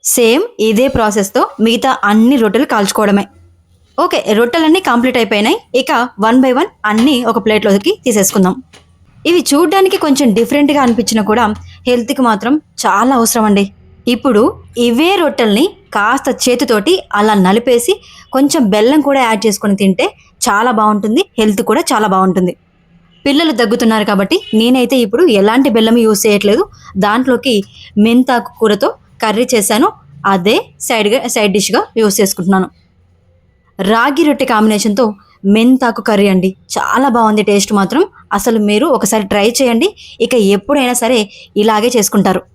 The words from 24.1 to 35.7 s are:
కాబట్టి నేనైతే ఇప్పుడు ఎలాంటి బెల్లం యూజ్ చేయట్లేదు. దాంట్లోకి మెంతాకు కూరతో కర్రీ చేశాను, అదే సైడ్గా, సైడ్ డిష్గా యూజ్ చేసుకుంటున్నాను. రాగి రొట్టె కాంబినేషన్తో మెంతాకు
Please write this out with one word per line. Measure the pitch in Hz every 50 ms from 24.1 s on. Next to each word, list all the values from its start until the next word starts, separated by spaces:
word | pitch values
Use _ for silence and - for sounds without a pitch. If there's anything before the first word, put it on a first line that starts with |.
కాబట్టి | 208 190 196 196 311 381 - - - 220
నేనైతే | 220 240 254 262 247 240 269 262 233
ఇప్పుడు | 202 208 247 370 349 226 196
ఎలాంటి | 196 214 220 254 269 277 214
బెల్లం | 233 220 220 226 240 226
యూజ్ | 220 214 202 -
చేయట్లేదు. | 220 208 202 202 196 202 269 403 - - - - - - 190 185
దాంట్లోకి | 202 208 240 254 262 247 233 240 277 233 202 196 - - - - - - 208 208
మెంతాకు | 226 233 247 254 - 254 233 233 - - -
కూరతో | 220 220 208 208 233 370 466 - _ _ _ - -
కర్రీ | 220 208 214 247 240 -
చేశాను, | 220 196 - 220 214 294 415 - - - - - - - 196 196
అదే | 190 175 196 240 359 494 - _ _ - -
సైడ్గా, | 254 226 214 208 208 - - 247 -
సైడ్ | 233 214 202 185 214
డిష్గా | 196 - 190 302 415 - _ 226 220
యూజ్ | 208 196 -
చేసుకుంటున్నాను. | 208 190 - - 180 180 196 190 185 - _ _ _ _ _ _ _ _ _ _ _ _ _ _ _ _ _ _ _ _ _ - 190 185 220
రాగి | 226 233 277 285 285 339 302
రొట్టె | 285 285 277 254 240
కాంబినేషన్తో | 214 214 214 214 208 196 226 202 208 262 214 208 - _ _ _ _ - 196 202
మెంతాకు | 220 226 247